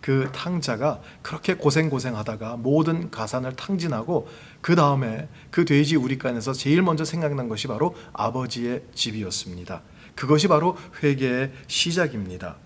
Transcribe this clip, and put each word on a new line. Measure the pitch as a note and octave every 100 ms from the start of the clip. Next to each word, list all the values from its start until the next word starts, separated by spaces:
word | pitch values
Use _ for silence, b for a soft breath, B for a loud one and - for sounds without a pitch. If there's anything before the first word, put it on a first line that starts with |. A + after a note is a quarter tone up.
그 | - C3+ C3
탕자가 | C3+ - F3 C#3+ A2 C#3+ A#2+ B B
그렇게 | - D#3+ -
고생고생하다가 | F#3 D3 C#3 D#3+ C3+ B2+ A2+ G#2 A2 A2+ A#2
모든 | A#2 D3 D#3+ E3 E3+
가산을 | - A2 B2+ B2+ C3
탕진하고 | - G3 E3 A#2+ A2+ E3+ - B B B
그 | - F3
다음에 | D3 C3+ B2 A2 D3+ B B
그 | -
돼지 | E3+ C#3+ D3 D#3
우리간에서 | B2+ C3 C3 A#2+ A2+
제일 | C3 C#3 D#3+
먼저 | F#3 D#3
생각난 | D#3 E3 D#3 C#3+ B2
것이 | G#2+ C3
바로 | A2 D#3+ E3+ B
아버지의 | - G#2+ A#2+ B2+ A#2+ A#2+ B2 -
집이었습니다. | - A#2+ G#2+ G2 - - F2+ F2 F2+ - B B
그것이 | - C3+ D3+ F3
바로 | D3+ E3+ F3+ B -
회개의 | D3 C3+ C3 B2 C3+ B B
시작입니다. | - E3+ E3+ D#3+ A#2 F#2+ F2+ F2+ D#2+